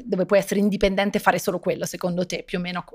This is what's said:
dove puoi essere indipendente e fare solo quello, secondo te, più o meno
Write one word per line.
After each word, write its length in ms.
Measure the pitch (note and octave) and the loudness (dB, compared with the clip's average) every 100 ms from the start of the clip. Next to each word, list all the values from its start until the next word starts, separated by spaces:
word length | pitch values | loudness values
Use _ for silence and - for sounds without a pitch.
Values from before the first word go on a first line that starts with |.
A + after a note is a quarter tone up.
dove 220 | - F#3 F3 | -4 0 4
puoi 140 | G3 | 4
essere 220 | F#3+ G3+ | 4 2
indipendente 580 | G3+ G3+ G3+ G3 G3+ G3+ | 2 2 2 2 0 2
e 20 | |
fare 160 | G3 F3+ | 2 2
solo 220 | - F3 | 0 -2
quello, 260 | F#3+ - E3+ | -2 -2 -4
secondo 400 | E3 F3+ F3 F3 | -4 -4 -2 -2
te, 160 | E3 | -6
più 140 | - F3+ | -6 -6
o 40 | |
meno 220 | F3 F3+ - | -6 -8 -10